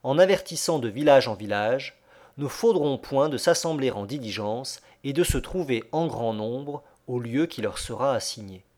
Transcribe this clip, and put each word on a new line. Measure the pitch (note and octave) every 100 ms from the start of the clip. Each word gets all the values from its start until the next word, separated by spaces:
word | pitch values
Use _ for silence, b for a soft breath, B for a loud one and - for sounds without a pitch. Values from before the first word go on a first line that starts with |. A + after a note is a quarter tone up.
en | B2+ D3
avertissant | F#3+ F#3+ - D#3+ - D#3
de | A#2
village | G#2+ D3+ C#3 A#2+
en |
village, | G2+ G#2 G2+ G#2+ C3 C3+ _ b b b -
ne | C#3+
faudront | - A#3 F#3 D3 C3
point | - C3+ D3+
de | B2+
s'assembler | - E3 E3+ D3+ C3
en | G#2 G2+
diligence | C#3+ A2+ G2+ G#2 A#2 C3+ - b b C#3
et |
de | C#3+
se | E3+ C3+
trouver | - F#3 D3 A2+ -
en | D#3 E3
grand | A#2 A#2
nombre | G#2+ G#2+ B2+ C#3+ C#3+ b b -
au | B2
lieu | A#2 B2+ E3+
qui | -
leur | G#2+ -
sera | - A2+ C3+
assigné. | C#3 - - G2+ F#2 _